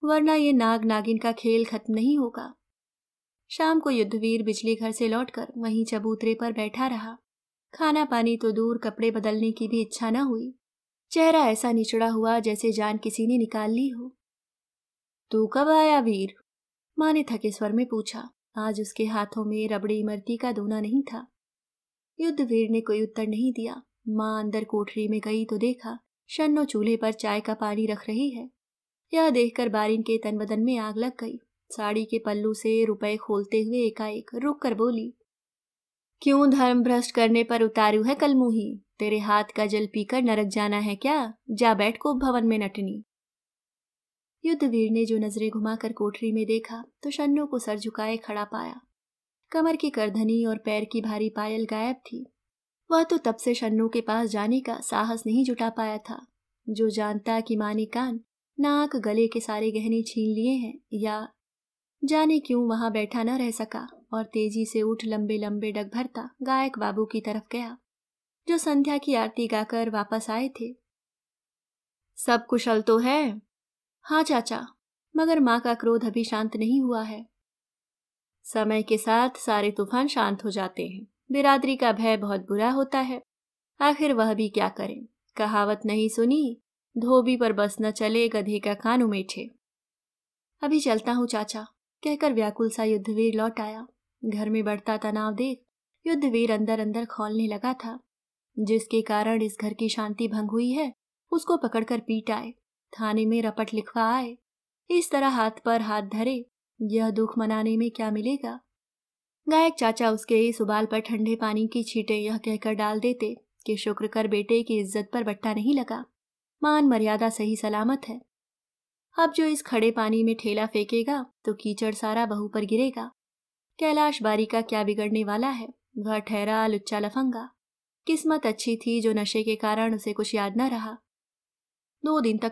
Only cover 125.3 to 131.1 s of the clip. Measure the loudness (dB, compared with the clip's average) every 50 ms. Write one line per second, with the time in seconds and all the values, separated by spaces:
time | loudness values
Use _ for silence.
125.3 | -2 -2 -2 -2 -4 -4 -8 -12 -16 _ _ _ _ -8 -4 -4 -4 -4 -4 -4
126.3 | -4 -2 0 0 0 2 2 0 0 -2 -4 -4 -4 -4 -4 -2 -2 -2 -2 0
127.3 | -2 -4 -8 -14 _ _ _ _ _ _ _ _ _ _ _ -2 -2 0 2 0
128.3 | 0 2 0 -2 -2 -2 -2 -2 -2 -2 -2 -2 0 2 2 2 2 2 0 0
129.3 | -2 -2 0 -2 -2 -2 0 0 0 0 0 0 -2 -2 -4 -4 -4 -4 -4 -2
130.3 | -2 -2 -2 0 0 0 0 0 -2 -4 -6 -8 -12 -14 _ _